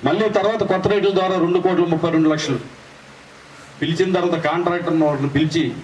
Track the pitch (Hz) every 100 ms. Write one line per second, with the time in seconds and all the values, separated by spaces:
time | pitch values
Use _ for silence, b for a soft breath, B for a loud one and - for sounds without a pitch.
0 | 131 180 220 202 196 226 196 185 196 202
1 | 196 185 185 185 165 180 185 170 170 160
2 | 170 160 156 156 - 117 - - - -
3 | - - - - - - - - 156 165
4 | 185 185 175 170 151 165 175 175 170 160
5 | 151 143 139 147 156 160 131 113